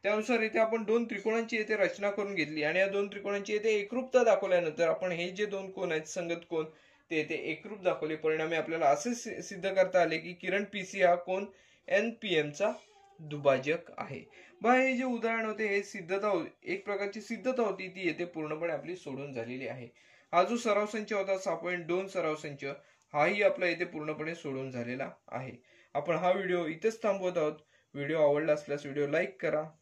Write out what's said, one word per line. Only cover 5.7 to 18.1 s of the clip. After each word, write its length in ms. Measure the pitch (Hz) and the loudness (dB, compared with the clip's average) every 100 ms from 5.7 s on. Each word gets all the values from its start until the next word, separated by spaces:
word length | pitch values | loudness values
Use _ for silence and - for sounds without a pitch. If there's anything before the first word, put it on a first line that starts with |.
कोन 220 | 190 180 | -6 -2
आहेत, 140 | 156 156 | -2 -4
संगत 360 | - 170 170 - | -6 -4 -4 -2
कोन, 140 | 165 160 - _ _ _ | -4 -4 -8 _ _ _
ते 60 | 160 | -2
येथे 180 | 147 160 - | -2 -4 -4
एकरूप 320 | 151 202 208 | -8 -8 -2
दाखवले. 340 | 180 - 156 156 | 0 0 -2 0
परिणामी 400 | 156 156 160 165 | 0 0 0 -2
आपल्याला 320 | 160 165 147 | -2 2 4
असे 260 | 143 240 | 4 2
सि-, 260 | 233 226 - | -4 -6 -10
सिद्ध 260 | 175 190 185 | -10 -4 0
करता 320 | 190 180 180 | 4 6 6
आले 160 | 165 160 | 4 2
की 140 | 170 175 | -4 -8
किरण 240 | 185 190 208 | -2 -2 -2
पीसी 300 | 208 185 196 | -6 -8 4
हा 120 | 180 175 | 4 4
कोन 300 | 180 185 196 - _ _ - | 2 -4 -4 -12 _ _ 0
एनपीएमचा 840 | 190 226 226 214 160 147 147 208 240 - _ - - | 2 2 -4 0 2 0 0 -2 -2 -12 _ -20 -18
दुभाजक 680 | 156 147 139 131 135 165 - - | -10 2 4 4 2 -2 -4 -12
आहे. 220 | - 135 - - - - | -10 -10 -14 -20 -20 -2
बघा, 120 | 220 | 4
हे 220 | 254 262 254 | 6 4 2
जे 80 | 254 | -2
उदाहरण 380 | 233 226 226 220 | -2 0 -2 -2
होते, 200 | 214 214 | -2 0
हे 140 | 202 | 0
सिद्धता 440 | 202 208 165 196 208 | -2 -12 -4 0 2
हो-, 160 | 180 - _ | 0 -2 _
एक 200 | - 196 | -6 -6
प्रकारची 360 | - 196 202 214 | -4 -4 -4 -6
सिद्धता 400 | 208 220 226 254 | -8 -4 -2 0
होती, 260 | 214 185 185 | 0 0 -8
ती 160 | 180 | -4
येथे 180 | 180 | -4